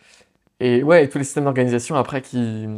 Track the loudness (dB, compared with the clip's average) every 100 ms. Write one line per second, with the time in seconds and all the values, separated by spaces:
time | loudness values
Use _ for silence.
0 | _ _ _ _ _ -4 0 2 4 4
1 | 4 0 -4 -4 -2 0 0 0 -2 -2
2 | -2 -6 -6 -4 -4 -4 -8